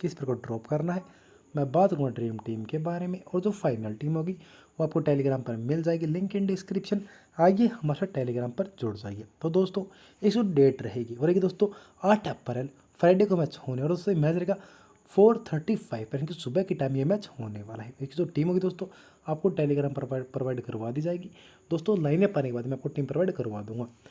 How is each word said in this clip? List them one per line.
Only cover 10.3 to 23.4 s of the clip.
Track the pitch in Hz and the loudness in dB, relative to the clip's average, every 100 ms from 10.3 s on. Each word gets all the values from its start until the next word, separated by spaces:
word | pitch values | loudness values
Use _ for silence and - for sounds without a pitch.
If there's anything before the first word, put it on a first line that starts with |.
| 208 208 | 4 2
डेट | 151 135 131 | 6 6 4
रहेगी, | 110 123 117 120 | -4 -6 -6 0
वो | 156 | 2
रहेगी | 185 | 4
दोस्तों | 190 - 208 - - - | 2 2 0 -2 -20 -2
आठ | 185 208 170 | 2 2 2
अप्रैल, | - - 120 139 - _ - | -8 -6 -4 -6 -10 _ 2
फ्राइडे | 175 185 208 | 6 6 6
को | 180 | 4
मैच | 151 - | 0 -4
होने | - 127 | -6 -2
और | 147 | -2
दोस्तों | 180 190 | -2 0
ये | 175 | 2
मैच | 151 175 | 4 2
रहेगा | 175 196 - - - _ _ | 0 -4 -6 -20 -20 _ _
फ़ोर | - 214 226 | 6 6 6
थर्टी | - 156 - 117 | 0 -4 0 -2
फ़ाइव | - 113 110 | -2 -8 -4
पर, | 135 | -4
यानी | 156 | -4
कि | |
सुबह | 160 127 143 | -6 -2 0
के | 190 180 | 0 0
time | 135 135 | 0 2
ये | 139 | 2
मैच | 208 - | 0 -4
होने | - 110 104 | -10 -10 -10
वाला | 104 110 | -12 -12
है। | 113 - | -12 -10
इसकी | 135 160 | -10 -4
जो | 170 | -2
टीम | - 165 | 0 2
होगी | 180 | 2
दोस्तों | 185 180 185 - - _ - | 0 -4 -10 -12 -20 _ -6
आपको | 156 190 | 0 0
Telegram | 165 147 143 143 | 2 2 2 0
पर | 139 | -2
प्रोवाइड, | 123 131 127 | -4 -4 -4
provide | 135 127 127 | -4 -4 -4
करवा | 120 113 113 | -6 -6 -4
दी | 131 | -4
जाएगी। | 160 175 185 - - - - | -2 -4 -8 -18 -20 -18 -6
दोस्तों | 165 165 208 | -4 0 0
लाइनअप | 147 160 202 196 | 2 4 4 2
आने | 131 | -2
के | |
बाद | 120 123 | -2 -4
मैं | |
आपको | 135 151 | -4 -4
टीम | 147 135 | -4 -2
provide | 151 190 | 0 0
करवा | - | 0